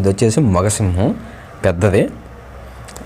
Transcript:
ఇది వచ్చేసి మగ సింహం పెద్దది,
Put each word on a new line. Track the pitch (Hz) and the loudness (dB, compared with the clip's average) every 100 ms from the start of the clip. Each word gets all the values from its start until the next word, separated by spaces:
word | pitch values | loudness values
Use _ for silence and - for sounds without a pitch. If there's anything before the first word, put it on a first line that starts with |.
ఇది | 98 | 2
వచ్చేసి | 98 117 110 135 90 | 2 2 4 4 4
మగ | 101 - | 2 2
సింహం | 101 90 120 - - - - - | 0 2 0 -2 -8 -16 -18 -2
పెద్దది, | 98 87 104 95 277 - - - - - - - - - | -2 2 4 4 2 -4 -16 -20 -18 -18 -18 -18 -18 -14